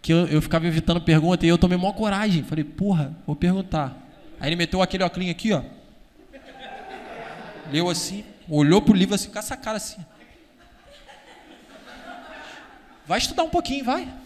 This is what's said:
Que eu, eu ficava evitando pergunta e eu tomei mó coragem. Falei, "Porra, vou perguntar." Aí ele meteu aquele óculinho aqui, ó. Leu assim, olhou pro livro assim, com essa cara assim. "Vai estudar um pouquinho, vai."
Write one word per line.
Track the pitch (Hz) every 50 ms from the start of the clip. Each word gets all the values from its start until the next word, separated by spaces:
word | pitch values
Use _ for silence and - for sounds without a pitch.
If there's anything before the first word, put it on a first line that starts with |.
Que | - - 160
eu, | 170 175 165
eu | 151 156
ficava | 151 - - 165 160
evitando | 175 160 160 160 - 170 175
pergunta | 165 - 160 156 147 170 180 175 -
e | 170
eu | 170 170
tomei | 185 180 180 180
mó | 180 196
coragem. | 202 - 220 214 196 196 214 214 185 160 135
Falei, | - 160 156 147
"Porra, | 151 - - 190 202 190 160 147 143 160 - - -
vou | 151
perguntar." | - - 175 185 190 190 190 - 160 143 131 120 - - - - - - - - -
Aí | - 139
ele | 165
meteu | 175 170 165 - 185
aquele | 185 180 - 185 190
óculinho | 175 - 175 185 180
aqui, | 165 170 - 220
ó. | 202 147 120 - - - - - - - - _ _ _ - - - 269 - 269 262 - - - - - - 381 381 370 - - - - - - - - - - - - - -
Leu | 135 151 175 180
assim, | 170 - - - 190 202 208 - - - - -
olhou | 156 151 147 143 170 202
pro | - - 214
livro | 190 185 190 202
assim, | 196 - -
com | - 214
essa | 214 - 269 254
cara | - 226 220
assim. | 208 - - - - 165 - - - - _ - - _ _ _ _ - - - - _ - 571 - - - - - - - - - - - - - - - - - - - - - - - - - - - - - - - - - - - - - - - - - _
"Vai | 147 170 220
estudar | - - - - 339
um | 320
pouquinho, | - 349 339 - 262 285 269
vai." | 226 262 349 359 - - - -